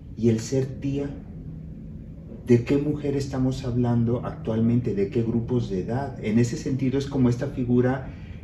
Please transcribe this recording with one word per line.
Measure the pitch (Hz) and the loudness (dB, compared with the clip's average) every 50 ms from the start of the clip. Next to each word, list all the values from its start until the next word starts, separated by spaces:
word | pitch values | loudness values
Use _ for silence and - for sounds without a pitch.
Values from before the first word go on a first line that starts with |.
| - - - | -14 -14 -6
¿y | - 113 117 | 2 2 4
el | 110 110 | 4 4
ser | - - 135 135 127 | 0 0 0 0 0
tía? | - - - - 139 139 143 143 139 - - - - - - - - - - - - - - - - - - - - - - - - - - - | 0 -4 -6 -4 -4 -2 -2 -4 -6 -8 -10 -12 -14 -14 -12 -12 -12 -12 -12 -12 -12 -14 -14 -14 -14 -14 -14 -14 -14 -14 -14 -14 -14 -14 -6 4
¿De | - 120 117 - | 6 6 6 6
qué | - 143 | 4 2
mujer | 143 151 151 147 - 143 139 139 | 2 2 0 -2 -2 -2 -2 -2
estamos | 139 127 - 131 127 131 131 131 - - | -2 -2 -2 -2 0 0 0 0 -2 -4
hablando | 120 117 123 123 120 120 120 117 117 120 113 - | -2 0 2 2 2 4 2 2 2 0 0 -2
actualmente? | - - - - 113 110 113 113 117 120 123 120 113 98 | -6 -8 -6 -4 -2 0 2 4 4 4 4 2 0 0
¿De | 98 98 95 | 0 0 0
qué | - 120 113 | 2 0 0
grupos | 113 117 117 113 - 123 120 101 98 | 2 0 0 0 2 0 0 0 0
de | 98 92 | -2 -2
edad? | 85 101 117 131 143 123 - - - | -2 -2 -2 -2 -2 -4 -6 -6 -2
En | 110 104 | 2 4
ese | 117 120 120 - | 4 4 4 2
sentido | - - 151 131 127 135 127 127 139 | -4 -2 -2 0 0 0 2 2 0
es | 135 | 0
como | - - 131 127 120 | 0 2 4 4 4
esta | 120 - - | 4 2 -2
figura | - - 131 123 117 123 123 120 127 131 127 - - - - - - - - | -4 -2 -2 0 2 4 4 4 4 2 0 -4 -10 -12 -12 -12 -14 -12 -10